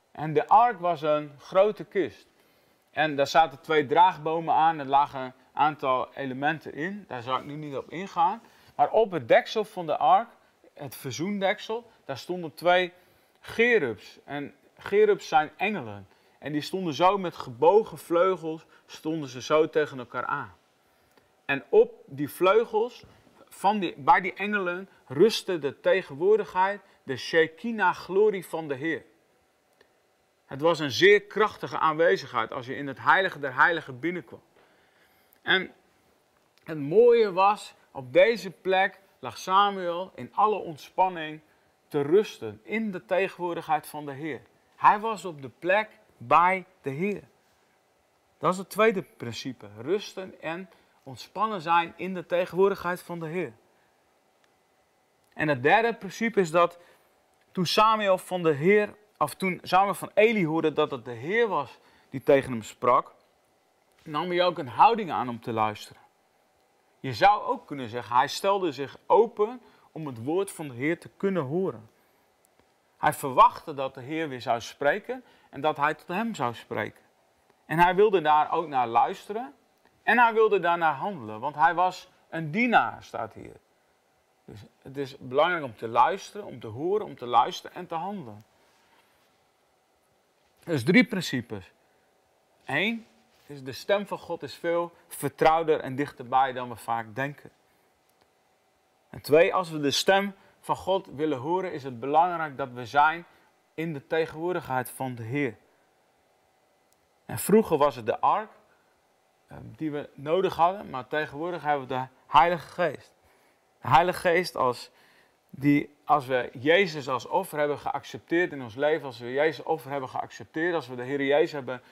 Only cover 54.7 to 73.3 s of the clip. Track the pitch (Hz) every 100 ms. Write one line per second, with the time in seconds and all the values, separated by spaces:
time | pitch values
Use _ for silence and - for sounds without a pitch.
54.7 | _ _ _ _ _ _ - 156 135 139
55.7 | 208 233 226 190 - 226 226 170 170 170
56.7 | - - _ _ _ _ _ _ - 165
57.7 | - 220 220 202 185 - 180 165 139 165
58.7 | 208 208 - _ - 151 - 190 165 -
59.7 | 185 196 - - - 220 214 160 160 156
60.7 | 151 151 139 123 117 143 220 226 165 127
61.7 | - _ _ _ 135 - 139 131 117 104
62.7 | - 123 131 - _ _ _ _ _ _
63.7 | _ _ _ - 151 180 175 180 170 135
64.7 | 110 202 233 185 107 123 117 - 110 107
65.7 | 107 - - _ _ _ _ _ _ _
66.7 | _ _ _ 135 113 190 208 - 220 -
67.7 | 143 120 123 110 120 139 - 196 202 180
68.7 | 127 135 - - 185 226 220 214 254 -
69.7 | _ _ 156 151 113 123 175 196 - 147
70.7 | 117 147 170 - - 196 180 131 170 185
71.7 | 110 110 _ _ _ _ _ _ _ _
72.7 | _ _ - 151 143 143